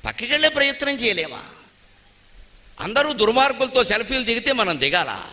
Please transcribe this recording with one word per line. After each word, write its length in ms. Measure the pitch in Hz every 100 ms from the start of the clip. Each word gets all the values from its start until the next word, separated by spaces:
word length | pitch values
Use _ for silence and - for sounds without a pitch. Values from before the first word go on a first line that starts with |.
| 110
పక్కకెళ్ళే 440 | - 233 294 311
ప్రయత్నం 460 | 294 277 277 277 277
చేయలేమా? 480 | 233 185 156 113 - - - _ - - - _ - - - - - -
అందరూ 340 | 175 233 302
దుర్మార్గులతో 680 | 254 214 240 269 240 262 254
సెల్ఫీలు 400 | 240 208 226 262
దిగితే 280 | 226 233 240
మనం 280 | 262 196 151
దిగాలా? 460 | 135 175 143 98 85